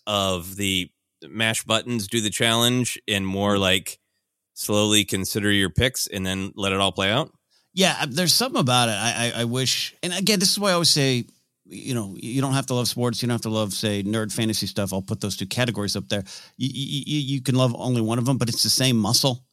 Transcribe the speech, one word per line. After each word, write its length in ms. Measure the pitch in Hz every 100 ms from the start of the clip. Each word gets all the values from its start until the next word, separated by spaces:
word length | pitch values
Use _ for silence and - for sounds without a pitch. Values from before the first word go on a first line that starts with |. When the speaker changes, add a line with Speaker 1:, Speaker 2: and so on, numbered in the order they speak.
| -
Speaker 1:
of 480 | 104 95 92 87 98
the 340 | 98 92 87 _ _ _
mash 420 | 73 95 113 110
buttons, 440 | - 110 123 120 101
do 120 | 117
the 120 | 107
challenge, 680 | - 117 113 120 123 120 - -
and 180 | 101 95
more 280 | 95 101 101
Speaker 2:
Mm. 40 |
Speaker 1:
like 400 | 95 95 - - _ _ _ _ _ -
slowly 500 | - 104 107 107 104
consider 460 | 98 92 110 104
your 180 | 101 95
picks 380 | - 123 - -
and 180 | 98 95
then 260 | 95 98 -
let 180 | 98
it 60 | 95
all 120 | 98
play 200 | 92 98
out? 200 | 113 160 _ _ _ _
Speaker 2:
Yeah, 220 | 180 185 143
uh, 60 | 151
there's 240 | 131 180
something 260 | - 254 277
about 300 | 139 123 120
it. 40 |
I, 340 | 101 113 - 120 -
I, 60 |
I 20 | 120
wish, 500 | 123 127 - - -
and 120 | 175
again, 260 | 180 202 208
this 120 | 175
is 60 | -
why 140 | 202
I 20 |
always 160 | 175 170
say, 360 | 156 135 123 113 _ _ _ _
you 280 | 98 110
know, 240 | 123 98 95
you 220 | 120 131
don't 120 | 135
have 120 | 135 131
to 80 |
love 140 | 127 117
sports. 340 | - 123 107
You 60 | 120
don't 80 | 117
have 60 |
to 80 | 113
love, 220 | 110 107
say, 300 | 92 110 101
nerd 320 | 98 110 110
fantasy 320 | 104 113 104 98
stuff. 260 | - 98
I'll 120 | 95
put 180 | 95 113
those 160 | 104 -
two 80 | 95
categories 500 | - 123 104 101 101
up 140 | 95
there. 140 | 104 98 - - -
You, 120 | 131
you, 300 | - 139 143 -
you, 140 | 151 135 139
you 60 |
can 120 | 123
love 220 | 127 127 117
only 240 | 120 123
one 160 | 110 120
of 80 | 120
them, 140 | 135
but 100 | 113
it's 140 | -
the 80 | 110
same 260 | - 131 117
muscle. 480 | 101 113 139 120 -